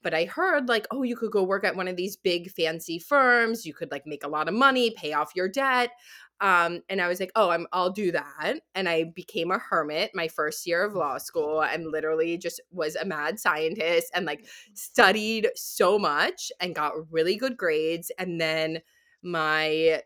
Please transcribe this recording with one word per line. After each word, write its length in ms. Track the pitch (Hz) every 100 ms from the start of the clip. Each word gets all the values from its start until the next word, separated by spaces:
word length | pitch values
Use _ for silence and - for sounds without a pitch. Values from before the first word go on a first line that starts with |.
But 140 | 175
I 100 | 160 175
heard, 420 | - 370 302 247
like, 180 | 226 214
"Oh, 100 | 233
you 140 | 254 233
could 160 | 220
go 100 | 214
work 220 | 185 196
at 100 | 196 185
one 120 | 185
of 80 | 180
these 200 | 185 -
big 340 | 190 175 175
fancy 460 | - 160 165 165 170
firms. 640 | - 285 254 240 226 226 165
You 80 |
could, 160 | - 151
like, 160 | 143 151
make 160 | 147
a 40 | 147
lot 200 | 151 156
of 60 |
money, 380 | 208 277 262 240
pay 200 | 220 151
off 200 | 151 156
your 140 | - 185
debt." 420 | 226 269 254 240 - - - - _
Um, 420 | 202 180 170 175 -
and 140 | 190
I 60 | 175
was 100 | 180
like, 140 | 185
"Oh, 160 | 220 196
I'm, 160 | 170 170
I'll 180 | 180 185
do 220 | 190 196
that." 480 | 160 139 139 160 285 _ 185
And 120 | 185
I 220 | 165 165
became 380 | 170 170 160 165
a 80 | 185
hermit 540 | - 180 151 151 208
my 140 | 190 165
first 400 | - 151 156 -
year 160 | 170
of 100 | 208
law 240 | 202 147 131
school 440 | - 170 151 156
and 260 | 151 151 160
literally 480 | 156 156 160 165 170
just 220 | 175 - _
was 240 | 180 156
a 100 | 165
mad 360 | 185 156 151 208
scientist 720 | - 156 160 160 160 170 165
and, 100 | 180
like, 220 | 170 147 - - -
studied 760 | - - - 208 214 214 226 208 -
so 420 | - - 185 208
much 540 | 180 147 226 381 - -
and 160 | 180 160
got 160 | 151 156 160
really 240 | 160 165
good 220 | 208 262 240
grades. 560 | 180 156 160 170 170 -
And 200 | 185 170
then 420 | 160 160 160 160 _ _ _ _
my 800 | 180 170 156 156 156 156 160 156